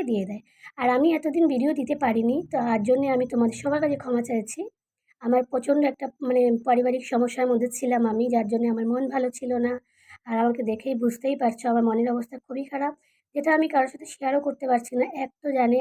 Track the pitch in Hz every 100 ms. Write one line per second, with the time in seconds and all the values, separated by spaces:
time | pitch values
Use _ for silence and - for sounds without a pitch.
0 | 254 208 190 208 _ _ - - 247 254
1 | 320 311 311 320 320 247 285 294 240 294
2 | 262 226 226 285 359 269 240 226 208 254
3 | 277 254 254 240 233 - 277 302 302 277
4 | 254 240 240 233 208 311 427 _ _ _
5 | _ _ 240 247 247 254 262 285 285 269
6 | 262 - 254 247 247 233 247 240 247 254
7 | - 240 240 254 254 233 240 - 247 240
8 | 226 220 233 233 214 226 233 226 226 247
9 | 269 269 254 - 247 247 240 247 _ _
10 | _ - 240 226 240 240 220 220 269 240
11 | 240 233 269 277 240 226 247 233 233 220
12 | 240 240 233 254 _ 262 277 277 285 302
13 | _ _ _ 285 302 311 320 294 262 -
14 | 311 - 269 285 285 - 262 240 240 247
15 | 294 269 269 _ 294 262 240 247